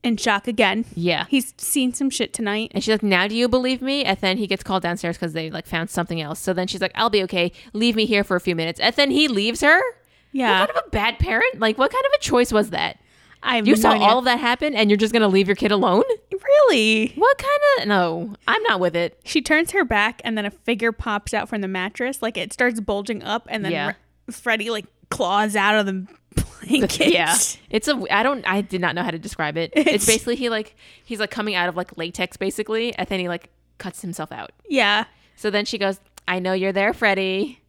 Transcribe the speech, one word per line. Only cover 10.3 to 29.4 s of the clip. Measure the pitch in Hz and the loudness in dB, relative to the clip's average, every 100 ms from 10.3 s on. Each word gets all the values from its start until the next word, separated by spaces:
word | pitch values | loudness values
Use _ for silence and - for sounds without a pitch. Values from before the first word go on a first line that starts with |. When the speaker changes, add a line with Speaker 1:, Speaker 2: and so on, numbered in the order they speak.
Speaker 1:
Yeah. | 269 247 190 | -2 2 4
Speaker 2:
What | 196 | 2
kind | - | 0
of | - | -2
a | |
bad | 220 214 - | -2 -2 0
parent? | - 226 480 508 | 0 2 0 2
Like, | 220 214 | -2 2
what | 262 | 0
kind | 494 539 | 2 0
of | 554 | 0
a | |
choice | - 247 240 | 2 2 4
was | 214 208 | 2 0
that? | - 82 - _ _ _ - | -2 -4 -6 _ _ _ -8
Speaker 1:
I | - 240 | -2 0
have | 214 | 4
Speaker 2:
You | 220 | 4
Speaker 1:
no | |
Speaker 2:
saw | 220 | 6
Speaker 1:
idea. | 214 208 | 4 6
Speaker 2:
all | 240 | 4
of | 254 | 4
that | 240 | 2
happen | 233 247 302 240 | 0 0 -2 2
and | 214 | 2
you're | 208 | 4
just | 214 | 4
gonna | 226 208 | 2 4
leave | 190 190 | 4 2
your | 196 | 2
kid | 220 | 2
alone? | 202 208 180 523 440 _ | 2 4 4 2 -2 _
Speaker 1:
Really? | 392 - 587 539 294 220 220 220 - | -8 4 6 6 6 4 2 0 2
Speaker 2:
What | 453 554 | 2 2
kind | 523 571 587 539 | 0 2 4 2
of, | 208 | 2
no, | 202 175 165 170 202 - | 2 2 -2 -8 -8 -2
I'm | 440 | 0
not | 440 196 | 0 0
with | 180 170 | 0 0
it. | 170 _ | -4 _
Speaker 1:
She | - 320 | -4 -4
turns | 254 302 330 | 0 0 2
her | 392 285 | 0 0
back | 214 214 - - | 2 0 -2 -6
and | 220 | -6
then | 208 | -6
a | |
figure | - - 240 233 | -8 -4 -2 -2
pops | 220 - 208 - | -4 -6 -6 -4
out | 214 208 | -6 -4
from | 214 | -6
the | 196 | -4
mattress. | 190 185 - 254 269 | -4 -6 -6 -8 -4
Like, | 226 214 | -6 -6
it | 196 | -10
starts | - 247 226 | -2 0 0
bulging | 208 202 202 220 | -4 -4 -4 -8
up | - 220 - | -4 -6 -6
and | 220 | -6
then | 170 | -4
Speaker 2:
Yeah. | 165 147 - _ _ - | -2 -4 -6 _ _ -18
Speaker 1:
Re-, | |
Freddy, | - 247 220 214 | -10 -4 -4 -2
like, | 220 - _ _ | -6 -8 _ _
claws | - 180 202 214 208 | -4 0 2 0 2
out | 202 214 | 2 2
of | 202 | 2
the | 190 185 - _ - | -4 -8 -18 _ -4
<laughs> | - - 185 | -4 -8 -2
blanket. | 269 214 - 302 | 0 2 2 2
Speaker 2:
Yeah. | 339 160 175 - - _ | 4 2 0 -2 -6 _
It's | 220 254 | -4 -2
a, | 269 185 | -2 0
I | 196 | 2
don't, | 240 277 - | 2 0 -2
I | 190 | -4
did | 196 185 | -2 -2
not | 175 165 | -2 -2
know | |
how | 170 | -6
to | 165 | -6
describe | 208 - | -10 -6